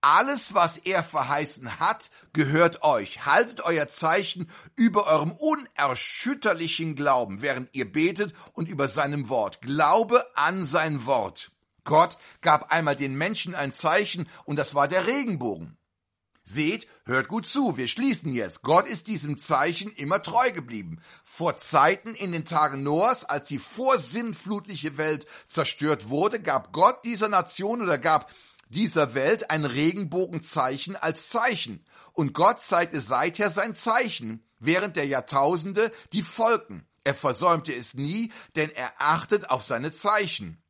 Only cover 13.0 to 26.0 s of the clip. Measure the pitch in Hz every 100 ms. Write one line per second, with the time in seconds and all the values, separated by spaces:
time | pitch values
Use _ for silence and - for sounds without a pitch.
13 | 139 135 170 214 170 175 139 - 160 175
14 | 208 175 170 - - 147 143 143 139 180
15 | 185 269 247 170 120 87 82 - _ _
16 | _ _ _ _ - 107 156 220 - _
17 | - 127 131 214 - 277 262 127 123 -
18 | 269 202 - 123 98 - - 165 202 339
19 | - 202 147 139 - 139 151 165 196 170
20 | 143 196 208 226 254 185 120 113 90 82
21 | - - - - 165 - - 151 147 196
22 | 226 226 196 170 160 165 151 135 139 156
23 | 214 247 - 143 - 139 - - 262 254
24 | 131 180 233 180 180 208 202 170 151 139
25 | 156 156 - - - - 143 - 147 147